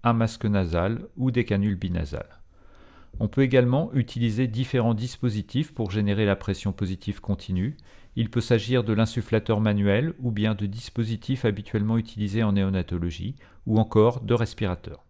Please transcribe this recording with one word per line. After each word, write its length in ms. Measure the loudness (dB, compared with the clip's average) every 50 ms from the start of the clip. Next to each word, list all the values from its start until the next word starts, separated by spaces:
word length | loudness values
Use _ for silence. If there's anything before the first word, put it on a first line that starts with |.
| 2
un 120 | 2 2
masque 320 | 4 2 0 -2 -2 -2
nasal 600 | 0 2 2 0 2 2 2 2 2 0 -4 -8 -12 -6
ou 140 | -2 -2 0
des 140 | 2 0 0
canules 320 | 2 2 2 2 0 0
binasales. 640 | -2 -4 -4 -2 -2 -4 -4 -6 -10 -10 -12 -16 -20 -20 -20 -20 -20 _ -20 -20 -20 -20 -20 -20 -20 -20 -16 -8 -4
On 80 | -4 -2
peut 140 | 2 2 2
également 500 | 4 6 4 4 4 2 0 0 0 0
utiliser 560 | 0 -2 0 -2 -2 0 0 0 0 -2 -2
différents 460 | 0 -4 -4 0 0 2 2 2 2
dispositifs 800 | 0 -2 -6 -6 -4 -2 -2 -2 -2 -6 -2 -2 -4 -4 -4 -4
pour 200 | -6 -6 -2 0
générer 340 | 0 0 2 2 2 2
la 80 | 2 2
pression 380 | 0 0 -4 -4 -2 -4 -6 -4
positive 480 | -2 -4 -4 -4 -6 -6 -8 -8 -6
continue. 560 | -4 -4 -4 -4 -2 -4 -2 0 0 -2 -4 -8 -16 -20 -20 -20 -20 -10 -4
Il 140 | -2 -2 0
peut 100 | 0 -2
s'agir 420 | 2 2 2 2 2 2 0 0 2
de 100 | 2 2
l'insufflateur 680 | 2 2 0 0 -4 -2 0 0 0 2 2 0 2
manuel 540 | 2 2 2 2 2 4 4 2 2 -2 -4 -4
ou 140 | -4 -4 -2
bien 240 | 0 0 0 0
de 100 | -2 -4
dispositifs 760 | -6 -6 -8 -12 -8 -4 -4 -2 -2 -2 -6 -4 -4 -4 0 0
habituellement 540 | 0 0 0 -6 -4 -2 -2 0 2 0 0
utilisés 440 | 0 -2 -4 -4 -4 -2 0 0 2
en 100 | 2 2
néonatologie 840 | 2 2 2 0 -2 -2 -2 -4 -4 -2 -4 -4 -6 -8 -8 -8 -10 -16 -20 -20 -12 -4
ou 120 | 0 2 2
encore 440 | 2 4 6 6 6 6 4 0 -2
de 120 | 0 0
respirateurs. 680 | 0 0 -2 -2 -4 -4 -4 -4 -6 -8 -16 -16 -16 -20 _